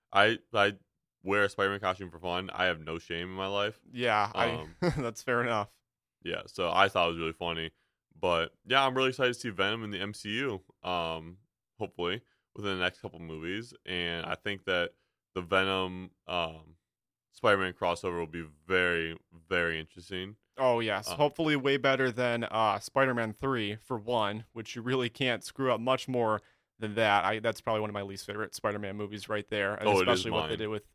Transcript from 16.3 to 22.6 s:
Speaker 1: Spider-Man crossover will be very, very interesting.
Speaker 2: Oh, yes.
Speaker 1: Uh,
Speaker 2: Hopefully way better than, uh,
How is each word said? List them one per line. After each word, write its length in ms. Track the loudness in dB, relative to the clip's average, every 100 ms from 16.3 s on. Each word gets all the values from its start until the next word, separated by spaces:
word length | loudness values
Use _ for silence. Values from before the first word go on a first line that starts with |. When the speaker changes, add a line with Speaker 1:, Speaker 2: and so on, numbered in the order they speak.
| -4 -4 -8 -20 _ _ _ _ _ _
Speaker 1:
Spider-Man 400 | 0 4 4 2
crossover 440 | 0 0 0 -2 -4
will 80 | -4
be 180 | -8 -12 _ 0
very, 520 | 2 4 2 -2 -8 _ -20 _
very 300 | 0 0 -2
interesting. 580 | -8 -18 -10 -8 -8 -12 _ 0
Speaker 2:
Oh, 220 | 2 4
yes. 300 | 2 -2 -2
Speaker 1:
Uh, 60 | 0
Speaker 2:
Hopefully 400 | 0 2 0 2
way 180 | 2 2
better 340 | 2 2 2
than, 340 | 0 0 0 0
uh, 340 | 2